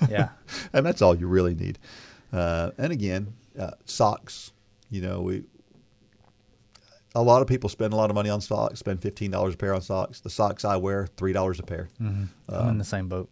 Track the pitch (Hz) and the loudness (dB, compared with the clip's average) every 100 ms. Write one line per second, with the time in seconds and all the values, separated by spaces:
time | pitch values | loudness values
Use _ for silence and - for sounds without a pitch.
0 | 135 107 - - - - - - 143 - | 2 2 0 -2 -14 -12 -2 2 2 6
1 | 95 85 87 92 90 82 90 - - - | 6 6 4 4 4 2 -4 -8 -12 -20
2 | - - _ 90 85 85 85 - 147 156 | -20 -20 _ -2 0 0 -2 -4 -4 -2
3 | 101 92 104 107 _ - 90 - - - | -2 -4 -6 -12 _ -12 -10 -12 -8 2
4 | 110 - - - - _ _ _ - 98 | 2 2 -6 -18 -18 _ _ _ -10 -6
5 | 92 92 90 92 - _ _ _ _ _ | -4 -4 -4 -4 -8 _ _ _ _ _
6 | _ _ _ _ _ _ _ - _ _ | _ _ _ _ _ _ _ -20 _ _
7 | _ 120 120 120 131 123 107 - 107 107 | _ 2 6 8 6 2 -2 -2 -2 2
8 | 107 104 104 104 101 107 113 - - 95 | 2 2 0 -2 -2 -2 -2 -4 -6 -4
9 | 101 - 104 92 95 85 98 98 92 95 | -6 -6 -4 -2 -2 -2 -2 -2 -2 -4
10 | 95 - - - 104 92 104 98 95 98 | -4 -8 -8 -2 -2 0 -2 -2 0 -2
11 | 92 - 95 95 95 87 - 82 87 - | -4 -4 -2 0 0 -2 -6 -8 -10 -8
12 | 110 101 95 - - - 120 110 101 101 | -6 -4 -6 -10 -8 -2 0 0 -2 -4
13 | 92 90 - | -4 -6 -8